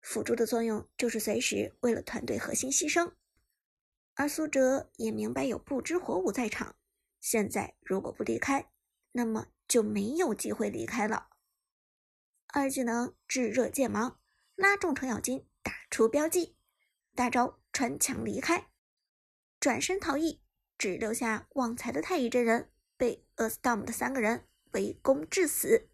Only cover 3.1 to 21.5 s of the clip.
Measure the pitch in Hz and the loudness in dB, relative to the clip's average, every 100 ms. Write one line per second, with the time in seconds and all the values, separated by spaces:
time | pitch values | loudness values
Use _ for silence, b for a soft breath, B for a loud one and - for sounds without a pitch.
3.1 | - _ _ _ _ _ _ _ _ _ | -4 _ _ _ _ _ _ _ _ _
4.1 | - 285 285 311 277 254 269 - _ 220 | -4 -4 -2 -2 4 4 2 -4 _ -4
5.1 | 214 214 254 269 226 - 269 - 339 359 | -2 -4 -2 -2 -4 -4 -6 -2 -4 0
6.1 | 349 370 202 226 - - - _ _ _ | -2 0 0 -2 -4 -8 -12 _ _ _
7.1 | _ - 226 202 214 - - - 190 - | _ -2 0 0 -2 -6 -10 -4 -4 -4
8.1 | - - - - 277 - _ _ _ _ | -6 -2 -2 2 0 -2 _ _ _ _
9.1 | 247 233 220 - _ _ 247 214 208 202 | -4 -2 -2 -6 _ _ 2 4 0 0
10.1 | 311 349 214 214 214 208 196 170 220 208 | 0 0 0 -4 -2 -2 -2 -4 -2 0
11.1 | 214 - _ _ _ _ _ _ _ _ | -2 -6 _ _ _ _ _ _ _ _
12.1 | _ _ _ _ 294 277 269 240 233 240 | _ _ _ _ 0 0 0 0 0 -2
13.1 | - _ - 233 233 233 - 247 202 226 | -8 _ -2 0 2 0 2 0 0 -2
14.1 | - _ _ _ - 381 403 392 285 262 | -6 _ _ _ 0 2 4 0 -2 -2
15.1 | 214 - 262 - _ - - - - 226 | -4 -2 -4 -6 _ -8 -8 -10 2 4
16.1 | 285 302 359 339 _ _ _ _ _ _ | 4 2 0 -2 _ _ _ _ _ _
17.1 | - 247 247 247 - _ - 240 269 - | -2 0 2 0 -2 _ -2 -2 0 -2
18.1 | 240 226 196 277 339 - _ _ _ _ | -2 -4 -4 0 0 -2 _ _ _ _
19.1 | _ _ _ _ _ 285 - 294 381 330 | _ _ _ _ _ 0 2 0 -2 -2
20.1 | 277 320 302 _ _ _ _ 214 180 214 | 0 0 -4 _ _ _ _ -4 -2 -2
21.1 | 226 233 214 - | -2 -2 -2 -4